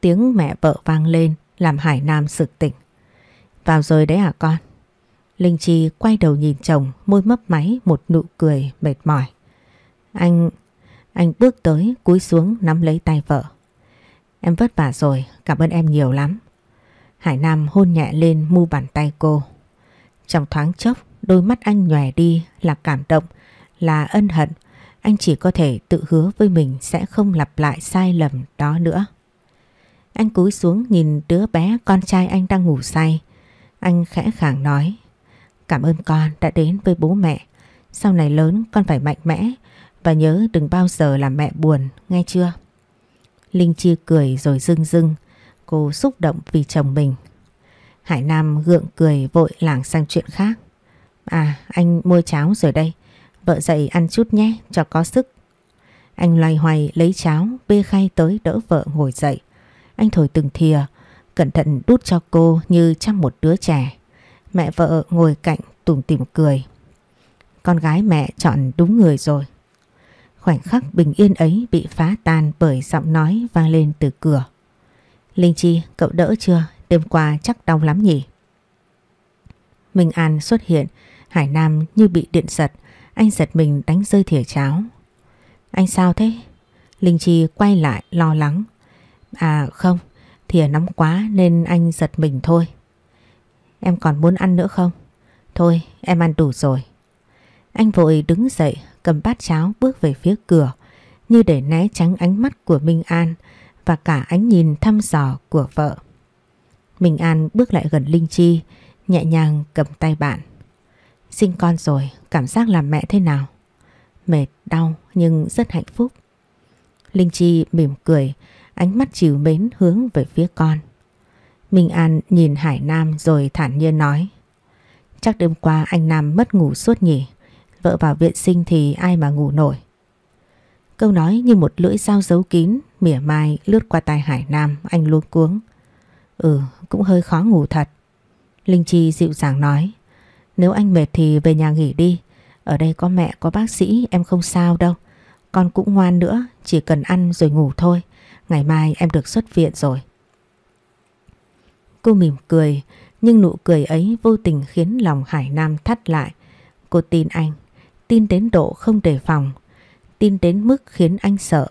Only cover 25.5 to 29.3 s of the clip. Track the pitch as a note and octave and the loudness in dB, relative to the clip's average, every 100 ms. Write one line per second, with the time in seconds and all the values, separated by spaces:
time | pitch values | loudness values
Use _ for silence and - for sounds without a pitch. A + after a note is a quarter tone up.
25.5 | F3+ D#3 A#2+ _ D#3+ D#3 D#3+ E3+ G3+ G#3+ | 0 -2 -2 _ -4 0 0 0 0 2
26.5 | E3+ C#3+ C3 - E3 - - G3+ F3 D3 | 2 0 -4 -6 -6 -6 -2 0 0 -4
27.5 | - D3+ - - F#3 F#3 F3 D3+ C3+ C3 | -2 -4 -4 -4 -2 0 0 0 -4 -12
28.5 | _ D3 D#3+ E3+ E3+ G3+ _ _ | _ -4 -2 -2 -2 -6 _ _